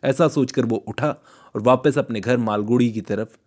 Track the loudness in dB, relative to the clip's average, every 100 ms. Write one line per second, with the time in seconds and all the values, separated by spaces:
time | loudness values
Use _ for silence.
0 | -2 2 2 2 -2 0 -2 -2 -6 -4
1 | -4 -4 _ -20 -12 -2 2 4 4 0
2 | -2 -4 -2 0 0 -2 0 2 2 -2
3 | -6 -6 -6 _